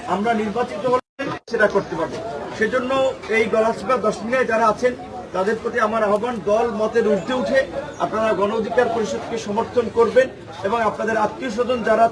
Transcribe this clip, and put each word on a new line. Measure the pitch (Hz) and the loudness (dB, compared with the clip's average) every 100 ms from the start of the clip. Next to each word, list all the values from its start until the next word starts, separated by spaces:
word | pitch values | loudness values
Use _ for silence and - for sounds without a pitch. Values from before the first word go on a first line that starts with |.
| - | -4
আমরা | 185 214 | 0 2
নির্বাচিত | 220 214 202 240 - 247 | 0 0 -2 -4 -2 0
হলে | 247 - - 277 - - | 0 -2 -8 -8 -8 -4
সেটা | 220 208 | 2 2
করতে | 202 - 165 | 2 -2 -4
পারবো। | 151 - - - - - | -4 -6 -8 -10 -10 -4
সেজন্য | - 254 247 269 262 - - | -2 0 0 0 0 -2 -2
এই | 220 220 | 0 2
গলাচিপা, | 185 220 220 196 254 | 2 2 0 0 0
দশমিনায় | 208 - 220 262 233 | 2 -2 -2 0 2
যারা | 220 226 | 2 2
আছেন, | - 247 240 - - - | 2 0 -2 -8 -12 -6
তাদের | 180 196 226 | -2 0 0
প্রতি | 233 220 | -2 0
আমার | 214 220 | 0 2
আহ্বান, | 214 202 240 233 | 2 2 0 -2
দল | 185 214 233 208 | 0 2 2 0
মতের | 214 226 214 | 0 2 2
ঊর্ধ্বে | 202 190 | 2 0
উঠে | 254 226 269 - - - - | -2 2 2 0 -4 -8 -4
আপনারা | 170 202 220 | -2 0 0
গণ | 185 202 | 2 0
অধিকার | 226 202 - 233 | 0 0 2 2
পরিষদকে | 226 202 - - 233 | 0 -2 -4 -6 -6
সমর্থন | 208 202 226 247 220 | -4 -4 0 -2 0
করবেন | 233 226 208 262 - - - | 2 4 4 2 -2 -16 -8
এবং | 196 233 | -2 0
আপনাদের | 220 - 220 226 | 0 0 -2 0
আত্মীয় | 208 - 262 | 0 -2 -4
স্বজন | 208 240 247 | -2 0 0
যারা | 226 220 226 | 2 4 4